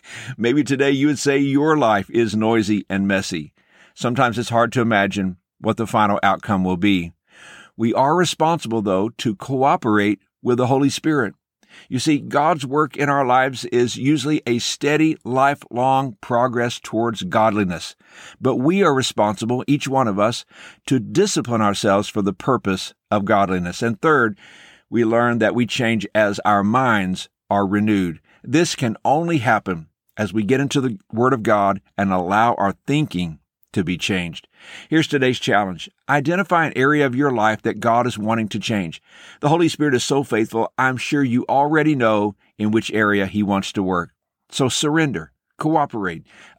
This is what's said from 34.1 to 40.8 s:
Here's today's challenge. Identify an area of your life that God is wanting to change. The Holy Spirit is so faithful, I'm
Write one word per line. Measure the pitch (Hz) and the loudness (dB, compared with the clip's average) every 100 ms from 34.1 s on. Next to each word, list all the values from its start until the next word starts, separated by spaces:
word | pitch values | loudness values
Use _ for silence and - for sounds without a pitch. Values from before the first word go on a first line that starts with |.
| 95 87 80 - _ - - - | -4 -4 -10 -18 _ -20 -20 -2
Here's | 160 147 | 0 2
today's | 143 127 123 | 0 0 0
challenge. | - 104 98 85 - _ - | 0 2 0 -6 -16 _ -2
Identify | 143 135 180 190 175 156 | -2 0 -2 0 0 0
an | - | 0
area | 135 151 139 | 2 2 0
of | |
your | 123 143 | 0 0
life | 120 107 107 | 2 0 0
that | 117 101 | -4 -2
God | 113 117 123 | 0 2 0
is | 104 | -2
wanting | 104 113 107 | -2 -2 -2
to | 107 | -6
change. | - 107 85 - _ - - - | -4 -4 -4 -10 _ -20 -20 -4
The | 147 | 0
Holy | 170 165 | 2 2
Spirit | - - | 0 0
is | 123 | 0
so | - 139 | 0 -2
faithful, | 123 110 110 113 110 | 0 0 0 -2 -4
I'm | - | 0